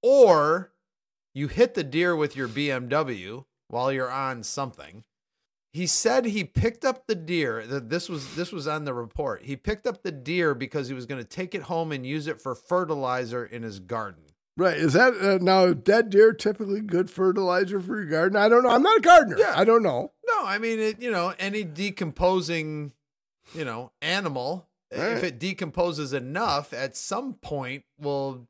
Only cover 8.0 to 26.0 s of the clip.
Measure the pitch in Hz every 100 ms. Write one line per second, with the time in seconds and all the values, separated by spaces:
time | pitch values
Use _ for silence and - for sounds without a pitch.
8 | 175 165 131 147 175 190 143 151 147 123
9 | 117 - 143 104 - 139 - 214 247 -
10 | 185 147 127 175 165 131 131 156 127 131
11 | 120 139 117 - 180 190 139 165 160 143
12 | 127 156 151 156 135 123 - 180 175 151
13 | 131 127 123 123 117 120 113 98 92 117
14 | 104 82 _ _ _ - 185 156 156 143
15 | 254 226 196 190 180 190 180 151 - 214
16 | 226 196 220 - 214 202 202 202 214 175
17 | 208 - 190 190 185 180 185 202 180 214
18 | 180 160 180 202 208 233 254 233 320 440
19 | 311 339 254 - 403 - - 226 202 123
20 | 285 _ 453 440 254 202 226 226 220 214
21 | 240 202 175 165 196 208 190 151 202 190
22 | 170 - 180 185 160 165 156 151 147 _
23 | _ _ _ _ _ 160 143 113 123 _
24 | 151 185 185 135 127 185 - _ _ 127
25 | 175 233 180 123 180 185 170 170 175 151